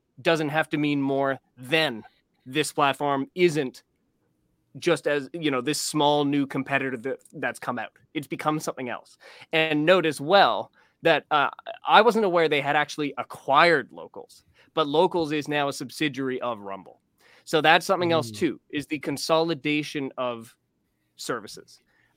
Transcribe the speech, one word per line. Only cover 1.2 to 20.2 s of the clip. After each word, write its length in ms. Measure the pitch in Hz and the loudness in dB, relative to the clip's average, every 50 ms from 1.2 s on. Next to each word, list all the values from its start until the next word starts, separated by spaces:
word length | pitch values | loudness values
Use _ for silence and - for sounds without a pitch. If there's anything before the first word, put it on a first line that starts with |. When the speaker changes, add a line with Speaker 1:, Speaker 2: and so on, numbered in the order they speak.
| 139 135 135 - _ _ _ 123 | 0 -2 -2 -4 _ _ _ -20
Speaker 1:
than 440 | 127 123 160 160 156 143 117 107 107 - _ _ _ _ _ _ _ | -8 -2 0 0 0 0 -2 -6 -14 -18 _ _ _ _ _ _ _
this 260 | 127 127 151 147 - - | -8 -4 -4 -4 -4 0
platform 540 | 156 143 139 135 - 147 143 139 135 135 - - | 2 2 2 2 0 -2 -2 0 0 -2 -4 -2
isn't 480 | 185 180 175 147 151 139 127 - - _ _ _ _ _ _ _ _ _ _ _ _ _ _ _ _ _ _ _ 135 | 2 2 2 2 2 -4 -4 -8 -12 _ _ _ _ _ _ _ _ _ _ _ _ _ _ _ _ _ _ _ -4
just 280 | - 170 165 151 - | 0 0 0 0 0
as, 220 | 156 147 147 135 131 - | 0 0 0 -2 -6 -10
you 180 | 175 156 151 | -4 -2 -2
know, 100 | 135 127 | 0 0
this 200 | 123 147 147 - | -2 -2 -4 -4
small 440 | - - - 156 143 147 147 147 147 | -4 -4 -2 2 2 4 4 4 2
new 220 | 139 143 143 139 | 2 0 0 -2
competitor 500 | 139 - 139 131 - 139 135 131 135 127 | -2 -4 -8 -6 -2 -2 -2 -2 -2 -8
that, 220 | 117 113 135 120 - _ _ - | -8 -8 -8 -8 -8 _ _ -14
that's 240 | 156 131 123 117 - | -8 -8 -8 -8 -8
come 200 | - 139 123 117 | -8 -8 -8 -8
out. 140 | 107 - _ _ _ _ - | -8 -12 _ _ _ _ -10
It's 120 | 156 143 | -10 -8
become 320 | - 170 - - 151 151 156 | -8 -10 -4 -2 -2 -2 -2
something 300 | - 170 - - 131 120 | -4 -8 -8 -8 -8 -8
else. 280 | 107 - - _ - _ _ - - - - - - | -8 -10 -12 _ -20 _ _ -20 -20 -20 -16 -2 0
And 320 | 160 160 160 156 151 151 | 0 2 2 2 0 4
note 200 | 165 190 185 160 | 4 4 4 4
as 140 | 160 139 - | 0 -2 -4
well 520 | 139 151 196 202 165 127 107 95 113 - _ _ _ _ _ _ - | -2 4 6 6 6 6 4 0 -4 -8 _ _ _ _ _ _ 2
that, 220 | 165 156 139 - - | 2 2 2 0 0
uh, 200 | 156 147 135 - - - - - - - - | 0 2 2 0 -2 -8 -14 -16 -16 -10 -2
I 140 | 139 160 196 | 6 8 8
wasn't 240 | 220 240 196 226 214 | 8 8 4 4 2
aware 240 | 185 170 175 165 151 | 2 2 2 2 4
they 120 | 147 143 | 2 0
had 140 | 139 139 147 | 0 0 0
actually 400 | 147 147 143 - - 151 139 - | 0 0 -2 -4 -6 -6 -6 -4
acquired 720 | - 120 - - - - - 139 147 170 175 165 139 110 90 82 | -8 -10 -12 -12 -14 -2 2 6 6 6 6 6 4 0 -4 -12
Locals, 520 | 85 80 - _ - - _ - - _ _ _ _ _ _ - | -16 -16 -16 _ -18 -20 _ -20 -20 _ _ _ _ _ _ -2
but 120 | 160 156 | -2 -2
Locals 440 | 143 143 160 185 175 180 175 160 147 151 | 0 4 4 4 4 2 0 -2 -2 -4
is 140 | 151 139 | -6 -4
now 220 | 147 147 147 143 143 | -4 -2 -2 -2 -2
a 40 | 131 | -4
subsidiary 680 | - 143 120 - - 160 147 127 131 135 131 127 - | -6 -10 -12 -8 -4 -4 -4 -4 -4 -6 -6 -6 -6
of 200 | - 123 117 104 | -6 -8 -8 -8
Rumble. 400 | 101 98 98 95 85 - - _ _ _ _ _ _ _ _ _ _ | -10 -14 -14 -14 -14 -20 -20 _ _ _ _ _ _ _ _ _ _
So 160 | - - 156 | -2 0 2
that's 260 | 147 156 165 175 170 | 4 6 4 4 4
something 260 | - 190 170 180 170 165 | 0 -2 0 2 2 2
else 180 | 160 131 113 | 0 0 -2
Speaker 2:
Mm. 60 | 107 104 | -6 -4
Speaker 1:
too, 220 | 190 143 98 - _ _ | -2 -4 -4 -4 _ _
is 160 | - 147 135 | -10 -10 -8
the 120 | - 156 139 | -8 -10 -8
consolidation 1120 | - 156 143 131 - - 165 160 165 170 165 131 - 151 147 151 147 - - 151 135 131 - | -6 -6 -6 -6 -2 0 0 2 2 0 -4 -4 -4 -4 -4 -4 -4 -6 -8 -8 -8 -8 -8
of 360 | - | -8